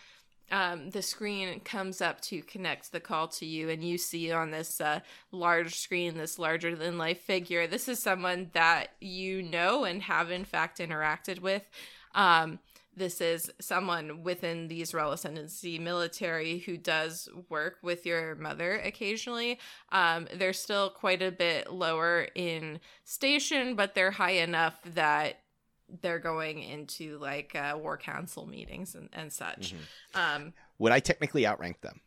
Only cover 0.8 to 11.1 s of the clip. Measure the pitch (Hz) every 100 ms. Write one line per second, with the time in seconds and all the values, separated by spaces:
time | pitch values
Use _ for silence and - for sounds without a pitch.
0.8 | 147 196 180 - 208 202 185 - - 208
1.8 | 190 185 170 160 - 170 - 190 175 175
2.8 | - 170 - 165 160 - 160 160 160 160
3.8 | 170 175 - 170 165 165 160 156 160 -
4.8 | 151 156 - - - 185 170 170 165 -
5.8 | - 180 175 160 160 - 160 165 170 170
6.8 | 165 170 160 180 - 190 175 175 165 196
7.8 | - 240 214 185 180 180 185 170 165 165
8.8 | - - 196 185 190 190 175 170 180 262
9.8 | 208 180 190 160 170 180 190 165 165 -
10.8 | 165 156 156